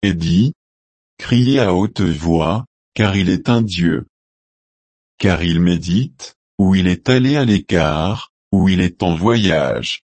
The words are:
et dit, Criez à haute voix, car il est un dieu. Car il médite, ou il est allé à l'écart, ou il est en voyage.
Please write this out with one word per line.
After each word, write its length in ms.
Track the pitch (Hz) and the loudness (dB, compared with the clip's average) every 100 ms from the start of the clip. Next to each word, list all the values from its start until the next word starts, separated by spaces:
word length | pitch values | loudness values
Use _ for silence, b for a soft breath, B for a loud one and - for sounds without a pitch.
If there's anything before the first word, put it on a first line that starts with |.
et 120 | 101 | -2
dit, 400 | 85 85 87 123 - _ _ _ _ _ _ | -2 0 0 0 -2 _ _ _ _ _ _
Criez 420 | - 123 123 135 | -2 0 2 2
à 140 | 110 | 2
haute 280 | 90 104 - | 0 -2 -2
voix, 640 | 95 80 82 82 80 104 127 _ _ | -2 -2 0 0 0 -4 -6 _ _
car 220 | - 107 98 | -2 0 2
il 140 | 90 | 0
est 200 | - - | -2 0
un 120 | 120 | 0
dieu. 440 | 113 87 87 82 - _ _ _ _ _ _ _ _ _ _ _ | 0 -2 -2 -2 -6 _ _ _ _ _ _ _ _ _ _ _
Car 260 | 101 85 | 0 0
il 180 | 87 82 | 0 2
médite, 760 | 87 87 87 90 135 _ - _ _ _ | 2 0 0 -2 -2 _ -20 _ _ _
ou 160 | 95 95 | 0 2
il 120 | 90 | 2
est 220 | 90 - | 0 2
allé 260 | 127 127 147 | 2 2 0
à 100 | 131 | 2
l'écart, 880 | 101 - 92 78 73 80 117 - _ _ | 0 0 0 0 0 -2 -4 -10 _ _
ou 180 | 98 92 | 0 2
il 120 | 92 | 2
est 200 | 90 87 | -2 -2
en 120 | 92 82 | -2 0
voyage. 840 | 98 117 101 80 67 60 60 - _ | 0 2 2 0 0 -4 -6 -12 _